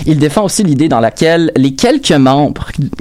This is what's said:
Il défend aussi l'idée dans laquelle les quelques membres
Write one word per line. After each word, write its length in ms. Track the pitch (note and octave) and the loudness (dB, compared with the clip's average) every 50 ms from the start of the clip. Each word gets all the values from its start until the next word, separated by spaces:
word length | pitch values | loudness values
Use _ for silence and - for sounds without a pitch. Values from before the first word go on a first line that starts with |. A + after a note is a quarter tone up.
| - | 0
Il 140 | - D#3+ C#3+ | 0 2 2
défend 240 | C#3+ D3+ C#3+ A3 G#3 | 2 0 0 0 -2
aussi 220 | F#3 - - G#3 | -2 -2 -2 0
l'idée 240 | F3 C#3+ B2+ D#3 D#3+ | 0 0 0 0 0
dans 100 | C#3+ A2+ | 0 0
laquelle 540 | A2+ A2+ - - E3 D#3+ E3 E3+ E3 D#3 - | 0 0 0 0 0 0 2 2 0 0 0
les 200 | C3 C3 C3+ C3+ | 0 0 0 0
quelques 340 | - - A#3+ D4+ C#4 - - | 0 0 0 0 0 0 0
membres 600 | F3 C#3+ C3 C3 C3+ C#3+ D3 - - - - - - - C#3+ A#2 - - | 2 2 4 2 2 2 0 -2 -4 -6 -10 -10 -6 -6 -6 -6 -6 -6